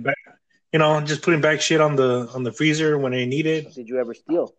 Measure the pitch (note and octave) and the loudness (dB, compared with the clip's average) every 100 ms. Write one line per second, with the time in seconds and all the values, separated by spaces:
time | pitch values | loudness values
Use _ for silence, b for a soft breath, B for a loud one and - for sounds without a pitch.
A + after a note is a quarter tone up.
0 | A#2 - - _ _ _ _ D#3+ D3+ D#3 | -6 -6 -10 _ _ _ _ 2 2 2
1 | D3 D3+ F3+ D#3+ D3+ D#3 - D#3+ D3+ C#3 | -2 -2 0 2 2 2 2 2 4 4
2 | B2+ B2 A#2+ C3 A#2+ - D#3 D3+ D#3 D3 | 2 0 -4 -6 -6 -2 0 2 0 0
3 | C3 B2+ B2 C#3 D#3 D#3 C#3+ C3 A2+ B2+ | -2 -2 -2 -2 -2 -2 -6 -14 -8 -6
4 | A#2 A2+ - E3 A2+ | -6 -8 -4 -2 -2